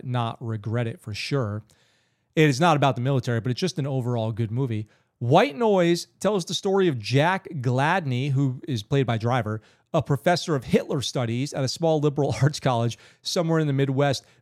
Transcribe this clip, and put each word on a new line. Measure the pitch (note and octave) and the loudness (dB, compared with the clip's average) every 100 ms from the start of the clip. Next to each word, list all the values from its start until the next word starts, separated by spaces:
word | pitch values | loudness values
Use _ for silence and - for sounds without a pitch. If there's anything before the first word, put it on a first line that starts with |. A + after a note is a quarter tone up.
not | B2+ B2 A2+ - | -6 -4 -4 -6
regret | A2+ G#2+ G#2+ A#2 A2+ | -8 -6 -4 -2 -4
it | - | -6
for | - | -12
sure. | G2+ - C#3+ G#2+ G#2 - _ _ _ _ _ _ E3 | -10 -4 -2 -2 -6 -10 _ _ _ _ _ _ 2
It | D3+ | 4
is | B2+ | 4
not | F3 D3 | 4 4
about | C#3+ | 2
the | A#2+ | 2
military, | B2+ C3+ B2+ A#2 | 0 0 0 -2
but | B2+ | -2
it's | A#2+ | -2
just | F3+ - | -4 -4
an | C#3 | -4
overall | C3 A#2+ A#2+ A2 | -2 -2 -2 -2
good | G#2+ G#2+ | -2 -2
movie. | A#2+ C3 G#2+ G#2+ _ _ - | -2 -2 -4 -8 _ _ -4
White | A#2+ E3+ C#4 C4+ | 4 6 6 2
Noise | A3+ F#3+ E3+ E3+ - - | 2 4 4 2 -2 -4
tells | F#3+ G#3 | 0 0
the | D#3+ | -2
story | - G3+ G3 F3+ | -4 0 2 2
of | B2 | 0
Jack | G#2 C3 E3 F#3+ - | 0 2 2 0 -6
Gladney, | C#3+ B2+ B2+ D3 F#3+ C#3+ B2 C#3+ | -6 -2 0 2 0 0 -2 0
who | C3+ C#3 B2 - | 0 0 -2 -6
is | A#2 | -6
played | - C#3 A#2+ | -2 0 0
by | A2+ | 0
Driver, | A#2 B2+ G#2+ G#2+ _ _ _ | 0 0 -2 -6 _ _ _
a | D#3+ | -2
professor | - C#3 F3+ F3 - | 0 0 2 0 0
of | C#3+ | -4
Hitler | - F#3+ F4 D#3 | 0 0 0 -4
studies | - C#3 A#2 A#2+ C#3+ | -4 -4 -2 -4 -4
at | - | -4
a | C3 | -4
small | - E3 D#3 | -2 0 2
liberal | D3 C#3 C#3 A2 | 0 0 -2 2
<laughs> | |
arts | C3 - | 0 0
college | C3+ A#2 A#2 - - _ | -2 0 -2 -4 -16 _
somewhere | - F#3+ E3 D#3+ | -6 -2 0 0
in | D3+ | 2
the | |
Midwest. | C3+ C#3 C3+ C#3+ C3+ - _ | 0 0 2 0 0 -6 _